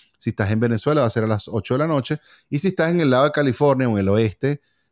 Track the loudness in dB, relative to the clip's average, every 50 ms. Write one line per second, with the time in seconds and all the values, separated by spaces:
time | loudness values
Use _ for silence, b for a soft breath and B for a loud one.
0 | B B B _ -8 -6 -4 -2 -2 0 0 0 0 0 0 -2 0 0 2 2
1 | 2 0 0 -2 -2 0 -2 -4 -4 -6 -6 -6 -4 -2 -2 -2 0 0 -2 -2
2 | -2 -4 -8 -8 b b b b b b -6 -4 -2 -2 -2 0 0 0 0 2
3 | 2 2 4 4 2 2 2 0 0 0 0 2 2 2 2 2 0 0 0 0
4 | 2 2 2 2 2 0 -2 -4 -4 -4 -4 -4 _ _ _ _ _ _